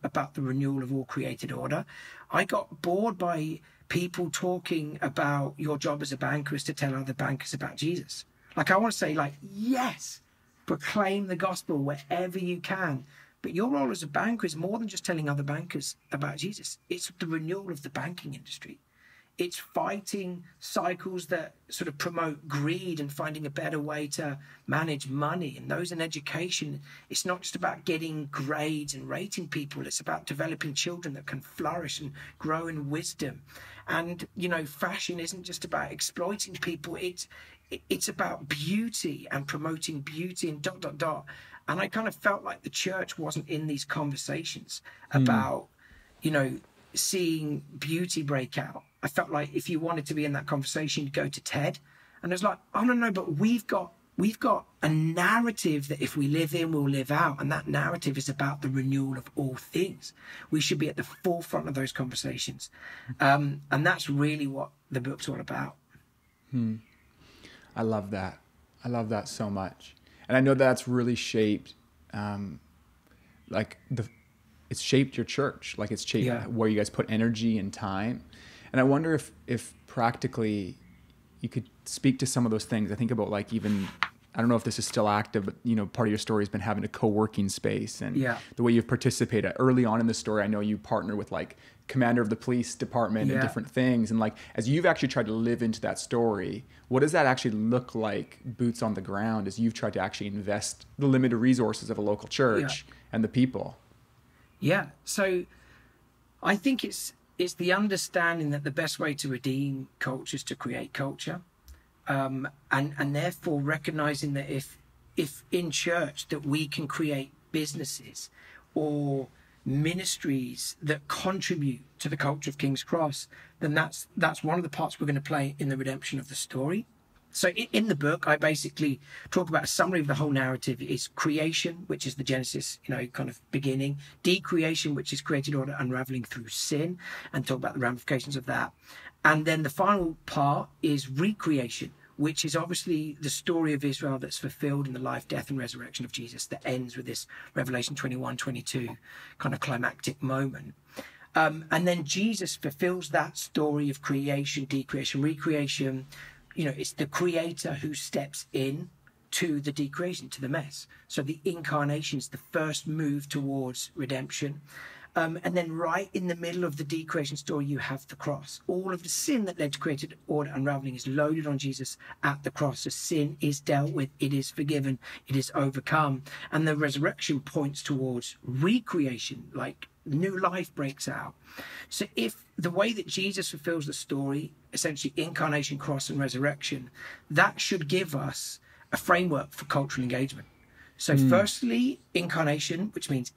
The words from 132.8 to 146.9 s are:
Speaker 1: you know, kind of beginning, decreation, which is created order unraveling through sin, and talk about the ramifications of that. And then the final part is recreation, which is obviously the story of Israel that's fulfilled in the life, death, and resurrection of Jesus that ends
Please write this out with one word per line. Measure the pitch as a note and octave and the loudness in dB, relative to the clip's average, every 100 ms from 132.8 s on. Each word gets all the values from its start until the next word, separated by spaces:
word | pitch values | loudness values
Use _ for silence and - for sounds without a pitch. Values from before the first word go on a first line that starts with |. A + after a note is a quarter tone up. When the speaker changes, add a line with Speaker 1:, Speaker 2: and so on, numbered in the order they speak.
| - | -6
Speaker 1:
you | B2+ | -4
know, | B2 | -4
kind | - C3+ | -6 -6
of | A#2+ _ | -8 _
beginning, | C3+ C#3 C3+ C#3 C#3+ - - | -2 0 2 0 -2 -8 -2
decreation, | - F#3 - F3 D#3+ D#3+ D#3 C#3+ | 2 2 4 2 4 2 0 0
which | - | -2
is | C#3 | -4
created | - D3 C#3+ | 0 0 2
order | C#3 C3 C#3+ | 0 0 -2
unraveling | B2+ B2+ C3 C3 | -2 -2 -2 -4
through | A#2+ B2+ A2+ | -4 -8 -8
sin, | - - D3 E3+ F3+ - - - | -4 0 2 0 -2 -8 -12 -6
and | C#3+ C3+ | -4 -2
talk | C3 | -2
about | A#2+ - | -2 0
the | |
ramifications | A#2+ B2 - C3+ C#3+ C#3 | 0 0 0 -2 0 -4
of | B2+ | -2
that. | B2 B2 - - - - - | -2 -2 -8 -20 -18 -18 2
And | D#3 D#3 D3+ | 4 6 4
then | D#3+ | 2
the | D3+ | 2
final | - F#3+ G3+ E3+ D#3+ - | 4 4 6 2 -4 -4
part | D3+ C#3 D3 D3 - | 2 4 4 -2 -2
is | E3 C#3+ C#3 | 0 0 0
recreation, | C3 F#3+ G#3+ E3 C#3+ A#2+ - - - - - | 0 2 2 2 2 0 -4 -10 -12 -12 -2
which | D3 D#3 | 0 0
is | D#3 D#3+ | 0 0
obviously | E3+ F3 - D#3 D#3 D3 | 0 -2 0 0 0 -4
the | C#3+ | -4
story | - - E3+ D#3 | -2 0 2 4
of | D3 C#3+ | 2 0
Israel | C3+ C#3+ C3+ | 0 -2 -2
that's | C#3+ - | -4 -6
fulfilled | C#3+ - D3 C#3 C#3 | -6 -2 0 0 -2
in | |
the | B2+ | -4
life, | C3 B2+ - | -4 -4 -4
death, | C#3+ - | -6 -4
and | C3+ | -4
resurrection | A#2+ B2 A#2+ - A#2+ | -4 -8 -10 -8 -6
of | |
Jesus | - A#2 A#2+ - | -8 -8 -8 -8
that | - - | -6 -2
ends | B2+ B2 | -2 -4